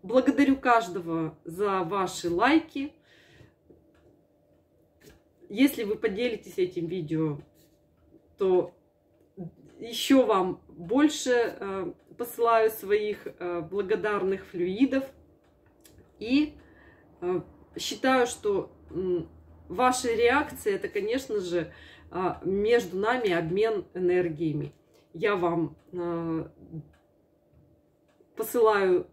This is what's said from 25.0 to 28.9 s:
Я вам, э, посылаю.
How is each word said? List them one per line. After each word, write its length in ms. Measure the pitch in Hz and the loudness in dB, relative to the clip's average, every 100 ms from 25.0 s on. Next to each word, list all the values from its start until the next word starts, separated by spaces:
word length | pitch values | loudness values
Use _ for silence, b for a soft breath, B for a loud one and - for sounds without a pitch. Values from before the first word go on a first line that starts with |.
| b | b
Я 220 | 165 208 202 | -4 0 0
вам, 400 | 175 170 156 - _ | 0 0 -4 -8 _
э, 560 | 180 175 170 165 160 156 - - 165 - _ _ _ _ _ _ _ _ _ _ _ _ _ _ - | -8 -4 -4 -4 -6 -6 -16 -16 -16 -16 _ _ _ _ _ _ _ _ _ _ _ _ _ _ -8
посылаю. 680 | 220 247 220 208 190 | -2 4 4 6 4